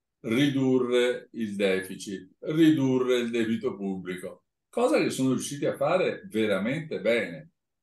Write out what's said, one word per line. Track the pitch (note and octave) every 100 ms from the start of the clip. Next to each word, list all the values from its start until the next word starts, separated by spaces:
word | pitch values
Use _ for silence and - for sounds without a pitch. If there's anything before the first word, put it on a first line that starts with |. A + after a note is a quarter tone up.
| _ _
ridurre | - A#2 C#3+ C3+ C3 B2+ A#2+ B2 B2 B2 -
il | A#2 G#2+ G2+
deficit, | G2 F#2+ F#2+ F#2+ - F#2+ - _
ridurre | F3 D#3 D#3+ C#3+ C3+ B2+ B2 B2
il | A#2
debito | A#2 G#2+ A2+ - G2+
pubblico, | G2 F#2+ F2+ F2+ F#2 D#2 _ _ _
cosa | - B3+ C#4
che | C3+
sono | A#2+ C3
riusciti | A#2 - C#3+ C#3+
a | A2
fare | C#3+ F3+ C#3 - G2
veramente | G#2+ G#2+ F#2+ A2 D#3 D#3 G2
bene. | G2+ G3 F2 E2+ - _ _ _